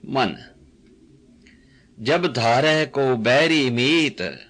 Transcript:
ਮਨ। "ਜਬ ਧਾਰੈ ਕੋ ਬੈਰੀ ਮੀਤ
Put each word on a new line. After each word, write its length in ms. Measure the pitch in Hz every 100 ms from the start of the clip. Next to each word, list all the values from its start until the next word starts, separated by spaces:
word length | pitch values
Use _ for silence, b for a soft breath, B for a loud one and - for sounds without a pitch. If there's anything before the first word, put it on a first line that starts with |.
ਮਨ। 380 | - 131 113 69 - - - _ _ _ _ - _ _ b b b b b -
"ਜਬ 320 | 110 165 175
ਧਾਰੈ 500 | 120 117 120 151 156
ਕੋ 320 | 151 139 135 127
ਬੈਰੀ 540 | 110 131 165 160 131
ਮੀਤ 520 | 120 127 165 151 - 90 67 -